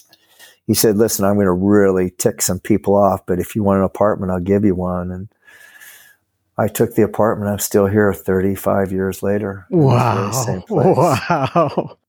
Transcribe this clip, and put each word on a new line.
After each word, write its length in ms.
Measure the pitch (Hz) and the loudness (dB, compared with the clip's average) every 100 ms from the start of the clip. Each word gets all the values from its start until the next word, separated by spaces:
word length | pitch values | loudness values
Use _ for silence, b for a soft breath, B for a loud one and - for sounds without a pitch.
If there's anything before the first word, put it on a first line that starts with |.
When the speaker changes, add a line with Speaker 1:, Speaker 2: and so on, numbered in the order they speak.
| b b b b b b - | b b b b b b -4
Speaker 1:
He 80 | |
said, 220 | 107 117 101 | 2 2 2
"Listen, 280 | 110 - | 0 0
I'm 120 | 98 101 | 0 2
gonna 160 | 95 | 2
really 580 | 90 98 104 98 92 92 | 2 2 4 4 2 -2
tick 300 | - 117 - | -2 -4 -2
some 200 | - 90 | -6 -4
people 340 | - 101 - | -2 -2 2
off, 320 | 101 101 95 - | 2 2 0 -2
but 140 | 90 | -4
if 160 | 87 113 | -4 -2
you 60 | |
want 160 | 98 98 | 0 2
an 60 | |
apartment, 460 | 95 - 104 104 92 | 0 0 0 0 -4
I'll 100 | 92 | -4
give 240 | 90 101 | 0 2
you 100 | 104 | 2
one." 360 | 90 90 90 90 | 0 -4 -6 -8
And 180 | 92 101 B B B B B B B B B _ _ _ - | -10 -14 B B B B B B B B B _ _ _ -4
I 120 | 107 | -4
took 260 | - 117 | 0 0
the 80 | - | 2
apartment. 480 | 104 - 110 107 101 | 0 2 0 0 -4
I'm 80 | 101 | -4
still 280 | - 107 98 | 0 2 2
here 260 | 107 101 | 2 2
thirty-five 800 | 95 - 95 98 95 98 98 98 | 0 -2 0 0 -2 -2 -2 -2
years 300 | 95 95 95 | -2 -4 -4
later 440 | 98 101 104 98 - | -4 -4 -4 -10 -4
in 100 | 175 | 0
this 80 | 135 | 2
very 380 | 120 120 107 101 | 2 0 -2 -4
Speaker 2:
Wow. 40 | |
Speaker 1:
same 320 | 131 113 92 | -4 -6 -6
place. 340 | - 180 185 139 | -4 0 2 4
Speaker 2:
Wow. 1000 | 165 123 - 165 131 175 147 - 123 - | 2 0 -2 -2 0 0 0 -2 -8 -14